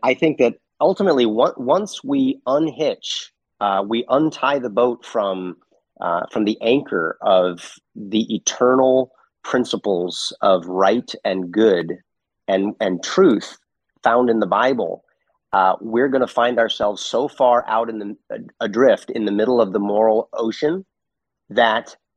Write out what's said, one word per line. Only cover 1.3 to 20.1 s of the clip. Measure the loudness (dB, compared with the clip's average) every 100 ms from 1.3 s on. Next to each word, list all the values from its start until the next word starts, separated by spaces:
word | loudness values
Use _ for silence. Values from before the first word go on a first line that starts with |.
| 2 0 0
once | 0 0 -2 -10
we | -4 0 0 -2 -2
unhitch, | 0 0 -2 -4 -4 -8 -12 -12 _ _ -4
uh, | -2 0 -2
we | -4 0
untie | 0 0 -2 -2 -2
the | -2
boat | 0 0 0
from, | -6 -2 -2 -2 -6 -10 _ _ _ -8
uh, | -4 -4 -4
from | -2 -2
the | 0
anchor | 0 0 0 -4 -4 -2
of | 2 2 2 -2 -14 -20 _ -18
the | -4 -2 -2
eternal | -4 -4 0 2 4 4 2 0 _ _ _
principles | -4 -2 -2 -4 -2 -2 -2 -6 -10 -2
of | 2 2 0
right | 0 2 2 -4 -6 -4
and | -4 -4
good | 2 4 4 0 -10 _ _ _ _ -2
and, | -2 -2 -2
and | -4 -4
truth | -2 4 4 4 -2 -18 _ _ _ _
found | 0 2 2
in | 2
the | 2
Bible, | 2 2 0 -4 -8 _ _ _ _ _
uh, | 2 2 0
we're | -2 0 0
gonna | 0 0
find | 0 0 2
ourselves | 0 0 -4 -4
so | -4 -4 -4
far | 0 2 2 2
out | -2 -2
in | -6
the, | -10 -12 -14
ad-, | -14 -14 -8
adrift | -4 2 4 4 -2
in | -4 -2
the |
middle | 0 2 2
of | 2
the | 0
moral | 0 2 2